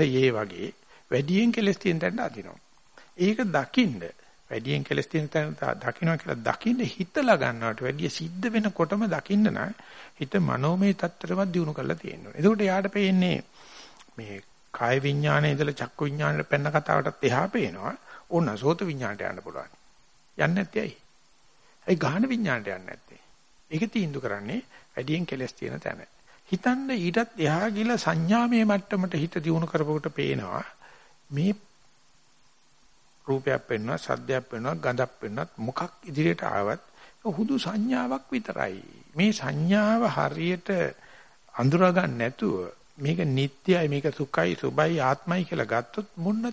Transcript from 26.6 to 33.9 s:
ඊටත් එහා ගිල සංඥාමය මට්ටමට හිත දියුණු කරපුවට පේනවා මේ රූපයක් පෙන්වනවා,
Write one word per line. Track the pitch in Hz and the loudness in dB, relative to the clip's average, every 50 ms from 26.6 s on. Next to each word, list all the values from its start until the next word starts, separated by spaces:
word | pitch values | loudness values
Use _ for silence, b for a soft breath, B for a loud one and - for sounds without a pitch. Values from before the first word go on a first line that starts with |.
| - 247 254 269 269 269 | 0 0 0 0 -2 -2
ඊටත් | 254 202 170 175 170 226 233 - - 196 | -2 -2 0 0 2 0 0 0 -2 0
එහා | 156 147 156 175 208 226 | 0 2 2 2 0 0
ගිල | 202 208 220 240 240 | -2 0 0 0 0
සංඥාමය | - - - 165 160 160 175 214 240 240 240 240 226 | 0 0 0 0 2 2 4 4 4 4 4 4 4
මට්ටමට | 220 208 202 196 196 - 214 185 185 180 180 | 4 4 2 0 0 -2 -2 -2 0 0 0
හිත | 147 156 170 - 175 | -2 -2 -2 -4 -2
දියුණු | 147 165 160 165 165 | 0 0 0 0 0
කරපුවට | 156 - 156 147 151 151 151 147 156 - | 0 0 0 0 0 -2 -2 -4 -4 -4
පේනවා | 143 143 139 135 123 101 90 92 131 - - - B B B B B B B B B _ | -2 -2 -2 -2 -2 -4 -4 -6 -6 -8 -10 -14 B B B B B B B B B _
මේ | - 139 143 175 202 202 - - - _ _ _ _ _ _ _ _ _ _ _ _ _ _ _ _ _ _ _ _ _ _ _ _ _ _ _ _ _ _ - | -6 -2 0 0 0 0 -2 -6 -20 _ _ _ _ _ _ _ _ _ _ _ _ _ _ _ _ _ _ _ _ _ _ _ _ _ _ _ _ _ _ -4
රූපයක් | 135 135 135 131 143 131 127 - | -2 -2 -2 0 0 -2 -2 -2
පෙන්වනවා, | - 120 107 110 120 | -4 -4 -4 -2 -4